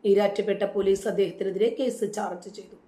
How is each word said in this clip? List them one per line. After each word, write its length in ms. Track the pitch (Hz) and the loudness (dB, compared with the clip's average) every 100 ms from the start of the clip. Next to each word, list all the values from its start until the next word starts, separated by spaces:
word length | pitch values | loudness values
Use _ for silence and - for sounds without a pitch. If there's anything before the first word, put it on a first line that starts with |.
ഈരാറ്റുപേട്ട 600 | 214 196 202 202 202 196 196 202 | 4 4 4 0 -2 0 0 0
പോലീസ് 280 | 196 196 226 185 | 2 2 0 0
അദ്ദേഹത്തിനെതിരെ 560 | 185 - 190 185 226 233 | 0 0 -4 0 0 2
കേസ് 320 | 254 - 202 208 | -2 -2 -4 -4
ചാർജ് 320 | 190 175 196 - | -6 -8 -12 -16
ചെയ്തു. 220 | 185 - | -18 -20